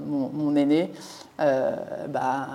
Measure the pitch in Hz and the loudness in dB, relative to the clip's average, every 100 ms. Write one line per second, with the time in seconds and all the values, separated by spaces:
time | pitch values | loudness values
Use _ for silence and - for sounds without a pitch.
0 | 147 143 127 139 151 147 143 151 180 - | -4 -2 -2 -2 2 4 4 4 2 -4
1 | - - - - 151 135 143 - - - | -16 -18 -14 0 2 4 2 -2 -6 -8
2 | - 127 131 135 131 | -6 -2 0 -2 -4